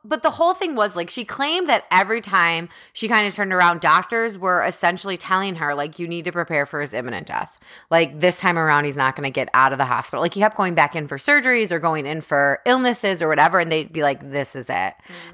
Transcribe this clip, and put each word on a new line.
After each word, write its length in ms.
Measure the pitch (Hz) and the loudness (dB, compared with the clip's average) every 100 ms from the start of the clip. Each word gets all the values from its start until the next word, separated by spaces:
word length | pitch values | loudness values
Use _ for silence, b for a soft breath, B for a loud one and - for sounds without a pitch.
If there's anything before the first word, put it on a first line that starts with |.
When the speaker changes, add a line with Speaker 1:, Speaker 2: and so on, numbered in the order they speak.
Speaker 1:
but 200 | 208 311 | -8 -2
the 80 | 320 | -2
whole 240 | - 339 359 | 2 2 2
thing 180 | 349 | -2
was, 220 | 254 208 180 | 0 0 -2
like, 160 | 175 | -6
she 120 | 254 214 | -8 -10
claimed 440 | - 285 349 320 | -4 -2 0 2
that 140 | 226 - | 0 2
every 300 | 185 185 226 | 0 2 -2
time 480 | 202 190 170 165 170 B B | -2 2 2 0 -6 B B
she 160 | - 220 | -8 0
kinda 240 | 226 208 | 2 2
turned 220 | 208 196 | -2 0
around, 260 | 185 175 170 | 4 4 4
doctors 560 | 170 170 - 233 226 190 | 4 2 2 -2 -2 -2
were 280 | 185 180 | 0 2
essentially 520 | 151 - 175 180 196 180 | 0 0 0 0 -6 -8
telling 420 | - 190 196 165 | -2 -2 -2 -4
her, 180 | 147 143 | -4 -4
like, 240 | 151 156 | -6 -8
"You 80 | 170 | -8
need 180 | 170 165 | -6 -6
to 60 | |
prepare 340 | 175 165 151 143 | -4 -2 -2 -2
for 160 | 147 | -4
his 100 | 147 | -6
imminent 360 | 113 120 87 78 | -6 -6 -8 -8
death. 320 | 60 - _ B B B | -8 -8 _ B B B
Like, 280 | 165 151 147 | 2 2 2
this 200 | 180 - | 0 2
time 180 | 185 170 | 0 2
around, 280 | 160 147 147 | 4 2 2
he's 120 | 143 | 0
not 180 | 131 139 | -2 -2
gonna 140 | 139 | -4
get 180 | 135 - | -4 0
out 200 | 127 135 | 4 4
of 40 | 135 | 2
the 80 | 131 | 0
hospital." 380 | 123 - 135 | -2 -4 -4
Like, 100 | 170 | -4
he 60 | 196 | 0
kept 180 | 214 214 | 0 2
going 160 | 185 | 0
back 220 | 165 147 165 | 2 0 0
in 120 | 147 | -8
for 120 | 139 | -6
surgeries 520 | - 294 247 240 202 | 2 2 2 0 0
or 60 | 165 | 0
going 300 | 165 156 139 | 0 -2 -4
in 140 | 160 | -8
for 400 | - 143 143 139 247 | -2 2 2 2 2
illnesses 560 | 262 247 233 202 175 | 2 2 0 -2 -2
or 60 | 160 | 0
whatever, 320 | 143 160 180 | 4 4 4
and 120 | 165 | 0
they'd 220 | 160 143 | -2 -2
be 80 | 156 | -2
like, 300 | 147 135 139 | 0 -2 -6
"This 240 | 139 135 135 | -6 -6 -8
is 160 | 120 | -6
it." 20 | |
Speaker 2:
Mm-hmm. 400 | 90 95 - B B B | -4 -4 -8 B B B